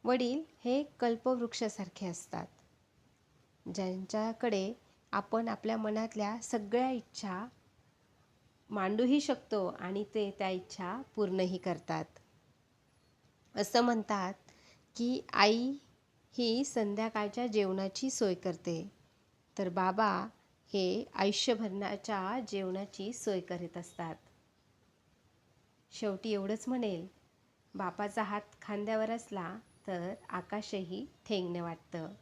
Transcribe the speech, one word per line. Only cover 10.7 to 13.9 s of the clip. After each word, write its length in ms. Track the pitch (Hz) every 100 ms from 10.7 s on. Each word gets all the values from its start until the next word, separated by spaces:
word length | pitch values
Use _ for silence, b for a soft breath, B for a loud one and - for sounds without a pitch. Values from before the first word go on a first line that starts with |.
| - 180 226 269
पूर्णही 440 | - 202 190 180 180
करतात. 460 | 185 160 - 160 160 - _ _ _ _ _ _ _ _ _ _ _ _ _
असं 260 | - - 240
म्हणतात 540 | 240